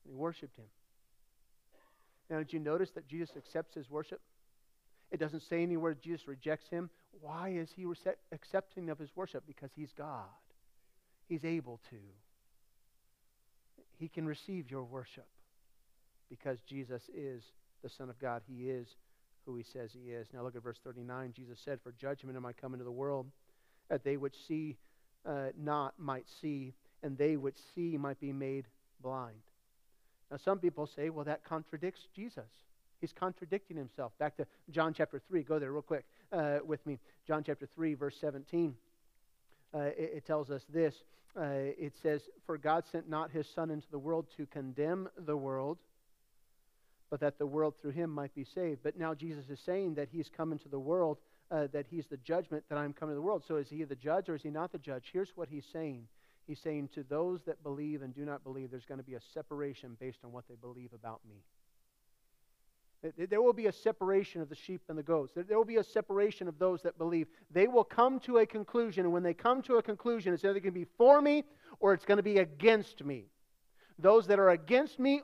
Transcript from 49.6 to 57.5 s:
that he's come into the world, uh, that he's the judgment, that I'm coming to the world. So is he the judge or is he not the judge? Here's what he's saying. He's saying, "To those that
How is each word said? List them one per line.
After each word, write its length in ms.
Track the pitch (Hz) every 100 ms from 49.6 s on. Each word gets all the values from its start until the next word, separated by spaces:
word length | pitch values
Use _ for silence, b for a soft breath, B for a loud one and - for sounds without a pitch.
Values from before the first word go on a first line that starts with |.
| - 185 190 147
that 140 | 143
he's 200 | 165 147
come 220 | - 160
into 180 | 151 143
the 100 | 139
world, 380 | 135 180 165 147 _ b b
uh, 160 | 160 143
that 140 | 147 139
he's 160 | 170 -
the 120 | 139
judgment, 460 | 123 170 165 151 -
that 80 | 147
I'm 160 | 147
coming 200 | 143 156
to 60 | 143
the 60 | 180
world. 180 | 196 -
So 80 | 156
is 120 | 139
he 160 | 151
the 120 | 151 135
judge 340 | 139 180 185
or 60 | 151
is 80 |
he 80 | 156
not 200 | 151 175
the 60 | 185
judge? 320 | 143 131 -
Here's 240 | 185 196 -
what 140 | 151
he's 160 | 147 -
saying. 420 | 165 156 123 113 b b b -
He's 140 | 147
saying, 300 | 165 151 143
"To 120 | -
those 400 | 131 147 175 180
that 180 | 165